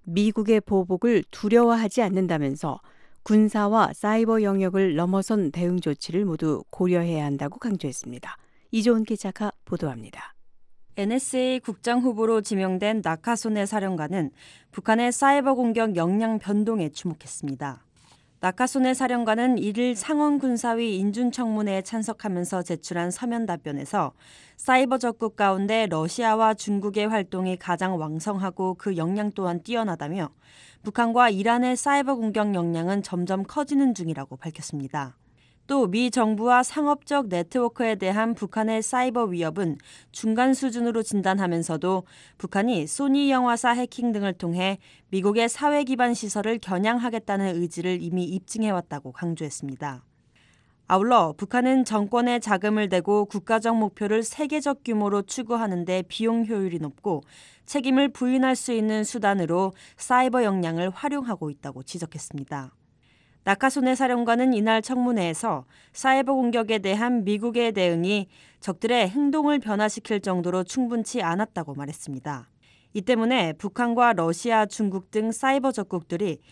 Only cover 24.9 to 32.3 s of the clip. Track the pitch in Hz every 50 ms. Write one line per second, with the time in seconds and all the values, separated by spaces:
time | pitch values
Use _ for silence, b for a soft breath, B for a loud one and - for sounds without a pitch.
24.9 | 262 262 254 240 - - 226 214 - - 202 196 190 190 196 202 220 226 220 180
25.9 | 165 156 160 180 - - 233 220 214 220 226 220 214 - - 208 202 202 196 208
26.9 | 190 214 208 214 220 208 185 - - 185 185 185 185 180 - 185 175 170 190 185
27.9 | 185 165 156 151 156 160 - 214 202 190 196 190 180 - 190 185 185 185 - 202
28.9 | 190 165 160 170 196 208 208 208 - - 190 180 175 170 - - 240 226 220 202
29.9 | 165 156 143 147 175 196 160 139 _ b b b b b b b b b b 214
30.9 | - - 233 233 226 247 247 226 202 190 196 233 233 240 254 254 254 - - 285
31.9 | 277 285 269 269 277 233 220 220